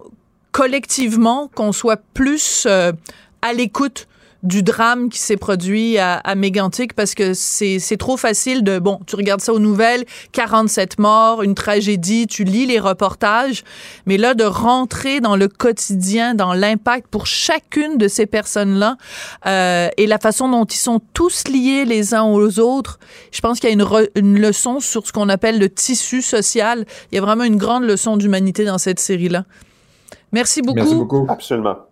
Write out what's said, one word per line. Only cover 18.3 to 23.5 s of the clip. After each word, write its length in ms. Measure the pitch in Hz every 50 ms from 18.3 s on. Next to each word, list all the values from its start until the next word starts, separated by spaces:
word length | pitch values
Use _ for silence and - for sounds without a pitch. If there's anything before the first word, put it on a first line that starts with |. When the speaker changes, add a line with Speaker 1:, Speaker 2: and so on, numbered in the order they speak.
| - - 208 - - 214 202 196 196 196 208 220 262 - - - - - - - - - -
Speaker 1:
euh, 400 | 190 190 190 185 180 180 175 175 170 -
et 80 | - 208
la 140 | 208 214 214
façon 280 | - 220 214 - 262
dont 180 | 254 247 233 220
ils 120 | - -
sont 240 | - - 240 233 220 - _ -
tous 320 | - 339 359 - - -
liés 360 | - 269 262 247 269 269 277 277
les 280 | 233 233 214 208 196 233
uns 120 | 220 220
aux 340 | 220 208 202 208 220 180 214
autres, 400 | 226 240 262 277 240 - - - - - - - - -
je 100 | - -
pense 180 | - 233